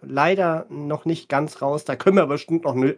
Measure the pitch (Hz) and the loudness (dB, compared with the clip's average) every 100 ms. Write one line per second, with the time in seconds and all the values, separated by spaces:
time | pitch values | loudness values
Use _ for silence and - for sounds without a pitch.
0 | 135 135 156 196 175 160 - 147 147 151 | -6 0 2 2 0 -2 -6 -10 -6 -4
1 | 170 160 - 139 151 - 139 147 - 127 | -4 -4 -2 -2 -2 -4 -4 -4 -6 -2
2 | 196 196 147 147 - 165 151 127 135 | 4 4 4 0 -2 -2 0 2 2